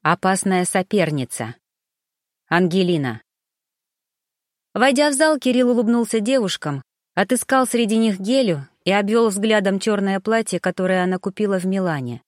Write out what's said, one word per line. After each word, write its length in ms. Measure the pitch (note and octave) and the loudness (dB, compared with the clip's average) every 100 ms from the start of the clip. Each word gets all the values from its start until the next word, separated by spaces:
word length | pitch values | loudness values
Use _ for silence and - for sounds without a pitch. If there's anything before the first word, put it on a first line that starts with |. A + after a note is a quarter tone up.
Опасная 640 | D3+ F3 F#3 F#3+ G3 F#3 F3+ | 0 0 0 0 0 -2 0
соперница. 880 | G3 F#3 G#3 D#3 D3 B2 - A2+ - _ _ _ _ _ _ _ _ _ | -2 0 0 0 -2 -6 -8 -10 -12 _ _ _ _ _ _ _ _ _
Ангелина. 720 | E3+ F#3 F#3 F3+ E3+ C3+ A2+ _ _ _ _ _ _ _ _ _ _ _ _ _ _ _ | 0 2 0 0 0 -2 -8 _ _ _ _ _ _ _ _ _ _ _ _ _ _ _
Войдя 360 | G#3 C4 C4+ D4 | 0 2 2 0
в 40 | |
зал, 260 | C4+ D#4 D4+ | 2 2 2
Кирилл 300 | B3+ B3 B3 | 0 2 2
улыбнулся 500 | A#3+ A3 A#3 A3 A3 | 2 2 0 0 -2
девушкам, 640 | G#3 C4+ G3 - D3+ C#3 - _ _ | 0 0 0 -4 -6 -8 -10 _ _
отыскал 520 | - G3 B3 - C4 B3 | -2 0 -2 2 0 2
среди 320 | A#3 A3 A3 | 0 0 2
них 220 | A3+ F#3+ | 0 -2
Гелю 480 | F#3+ C4+ A#3 D3+ C#3 _ | -2 0 2 -2 -6 _
и 80 | - | 0
обвел 380 | G3+ G3+ A#3 A3+ | 0 2 2 2
взглядом 500 | G3 A3 G#3+ G3 G3 | 0 2 2 2 0
черное 400 | A3+ G3+ G3 F#3+ | 0 0 0 -2
платье, 400 | G#3+ A3+ G#3+ F3 | 0 -2 0 -4
которое 440 | F#3 F3+ F#3 F#3 | -4 -2 0 2
она 140 | F3+ F#3 | 0 -2
купила 420 | G3 F#3 G#3+ F#3+ | -6 -4 -2 0
в 60 | F#3+ | 0
Милане. 560 | F#3+ F3+ D3+ B2 A#2 | -2 -2 -2 -6 -10